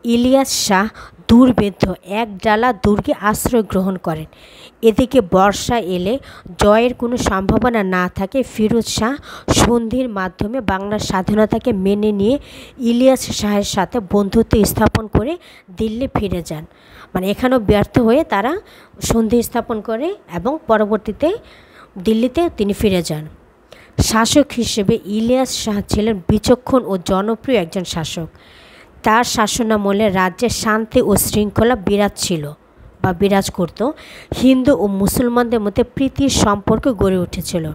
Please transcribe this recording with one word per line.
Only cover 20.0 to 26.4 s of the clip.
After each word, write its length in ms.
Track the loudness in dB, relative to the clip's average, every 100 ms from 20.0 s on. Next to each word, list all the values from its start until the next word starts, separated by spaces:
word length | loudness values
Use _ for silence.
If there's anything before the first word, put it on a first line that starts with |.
| -6 -8 -10 -6
এবং 160 | -4 -6 0
পরবর্তীতে 640 | 0 2 -2 -4 -4 -2 -2 -12 -20 -20 -20 -18 -6 0
দিল্লিতে 360 | 2 0 0 -2 0
তিনি 180 | -2
ফিরে 280 | 0 0 0
যান। 220 | -2 -8 -8 -18 _ _ _ -20 -12 -4 0
শাসক 380 | 2 4 4 2 -2
হিসেবে 340 | -4 0 0 0 -2 -2
ইলিয়াস 340 | 0 0 0 -4
শাহ 140 | -4 -4 -2
ছিলেন 260 | 0 0 -2 0
বিচক্ষণ 540 | 0